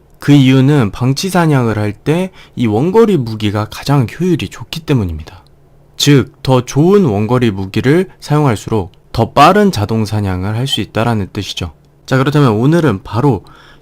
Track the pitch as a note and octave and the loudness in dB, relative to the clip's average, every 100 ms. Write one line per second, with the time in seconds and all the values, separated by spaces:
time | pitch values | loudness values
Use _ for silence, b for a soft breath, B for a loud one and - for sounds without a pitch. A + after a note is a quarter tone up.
0 | _ _ - C#3+ C3 C3+ C3 D3+ G#2 - | _ _ 2 4 6 4 4 2 0 -2
1 | A#2+ C#3 F#3+ F#3 E3 C#3 A#2 G#2+ G#2 - | -4 -2 -2 0 2 0 0 -2 -4 -6
2 | - E3+ F#3 B B - A#2 G#2+ E3+ A3 | -4 -2 -4 B B -4 -2 0 2 2
3 | A3 E3+ A2+ A2 G#2 G#2 G#2+ - - C#3+ | 2 2 -2 -4 -4 -4 -6 -8 -2 0
4 | A2+ - F3+ C#3+ F#2+ - - D#3+ D#3+ C3 | 0 -2 -2 -2 -4 -12 -14 -12 -2 -2
5 | F2+ D#2+ D#2 - _ _ _ _ _ - | -2 -8 -14 -20 _ _ _ _ _ -4
6 | - C#3+ - _ - B2+ B2+ C#3 E3+ G3+ | 2 4 2 _ 0 0 0 0 2 4
7 | D#3+ G2+ G#2+ B2 A#2+ F#2+ F#2+ A2 B2 E3+ | 2 0 0 0 0 -2 -6 -2 0 0
8 | F#3+ B - D3+ C#3+ G#2 - A2 E2+ - | -2 B -2 0 2 0 -4 -6 -6 -14
9 | _ - A2 - D#3 G#3 G3+ G#2+ G#2 A2+ | _ -4 -2 4 4 6 2 0 -4 -2
10 | G#2 G#2+ G2+ F2+ G2 A2+ C#3 - G2 G#2 | -2 -4 -4 -4 -4 -6 -4 -4 -4 -2
11 | A#2 A2 F#2 G#2+ F#2+ - E2 - _ _ | -2 -2 -4 -8 -10 -10 -10 -12 _ _
12 | - C3 C3+ D3 C3+ G#2 C3+ E3+ D3+ F#2+ | -2 0 2 2 2 2 2 2 0 -2
13 | - A2 D3 G2+ - B B B | -6 -2 0 -2 -6 B B B